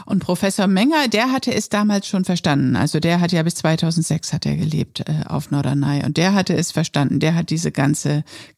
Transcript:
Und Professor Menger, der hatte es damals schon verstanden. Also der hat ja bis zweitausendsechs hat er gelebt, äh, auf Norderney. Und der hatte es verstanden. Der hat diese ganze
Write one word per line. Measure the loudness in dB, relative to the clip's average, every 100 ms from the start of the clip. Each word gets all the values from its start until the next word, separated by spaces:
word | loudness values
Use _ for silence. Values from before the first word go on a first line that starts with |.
Und | -4 -2
Professor | 0 0 0 0 2
Menger, | 4 4 2 2
der | 2 0
hatte | 0 -2
es | -2 -2
damals | 0 2 0 0
schon | -2 0
verstanden. | 0 2 2 2 0
Also | 0 0
der | 2 2
hat | 2
ja | 2
bis | 0
zweitausendsechs | 0 0 2 0 0 0 -2 -2
hat | -4
er | -2
gelebt, | -2 0 -2 -4 -6
äh, | -4 -4 -4
auf | -6 -2
Norderney. | -2 0 0 0 0
Und | -2 0
der | 2
hatte | 2 2
es | 0 0
verstanden. | -2 -2 0 0 2
Der | 2
hat | 2 0
diese | -2 -2
ganze | -2 -2 -2 -2 -2 -2 -12 -20